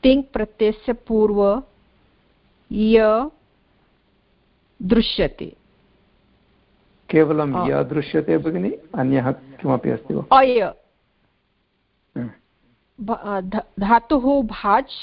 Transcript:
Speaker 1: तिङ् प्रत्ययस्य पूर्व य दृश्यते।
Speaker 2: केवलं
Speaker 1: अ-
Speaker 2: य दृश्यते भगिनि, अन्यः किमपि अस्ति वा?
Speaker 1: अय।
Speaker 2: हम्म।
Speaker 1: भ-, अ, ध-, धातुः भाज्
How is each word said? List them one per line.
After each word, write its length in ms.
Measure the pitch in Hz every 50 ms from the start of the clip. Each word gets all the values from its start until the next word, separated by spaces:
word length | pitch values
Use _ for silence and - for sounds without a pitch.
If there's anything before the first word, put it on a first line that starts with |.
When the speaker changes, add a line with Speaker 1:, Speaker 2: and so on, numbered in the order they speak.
| -
Speaker 1:
तिङ् 200 | 262 262 277 269
प्रत्ययस्य 680 | - - 233 220 214 - _ 220 214 220 214 - - 233
पूर्व 680 | 233 _ - 226 220 214 214 208 202 202 202 202 247 269 _ _ _ _ _ _ _ _ _ _ _ _ _ _ _ _ _ _ _ _ _ -
य 580 | 202 214 220 226 226 220 214 214 226 262 302 _ _ _ _ _ _ _ _ _ _ _ _ _ _ _ _ _ _ _ _ _ _ _ _ _ _ _ _ _ _ -
दृश्यते। 760 | 180 233 226 - - - - 185 147 - - - - - _ _ _ _ _ _ _ _ _ _ _ _ _ _ _ _ _ _ _ _ _ _ _ _ _ _ _ _ _ _ _
Speaker 2:
केवलं 440 | - 156 156 147 160 151 151 143 131
Speaker 1:
अ- 140 | 131 - 135
Speaker 2:
य 160 | 139 143 143
दृश्यते 540 | - 151 151 143 - - 156 151 - 165 160
भगिनि, 320 | 147 160 160 180 185 208
अन्यः 640 | 415 - - - - 214 127 131 135 131 120 131 131
किमपि 580 | - - - - - - 147 131 123 - 139
अस्ति 240 | 123 - - - -
वा? 240 | 143 143 - - 269
Speaker 1:
अय। 360 | 269 262 247 233 196 156 - _ _ _ _ _ _ _ _ _ _ _ _ _ _ _ _ _ _ _ _ _ _ _ _ _ _ _ _
Speaker 2:
हम्म। 140 | - 123 113 - _ _ _ _ _ _ _ _ _ _ _ _ -
Speaker 1:
भ-, 100 | 214 202
अ, 300 | 233 - - 208 202 196
ध-, 240 | 185 190 202 214 - _ _ -
धातुः 640 | 196 196 233 233 233 - 311 277 240 262 285 277 254
भाज् 500 | 214 208 - - 208 196 233 277 - - -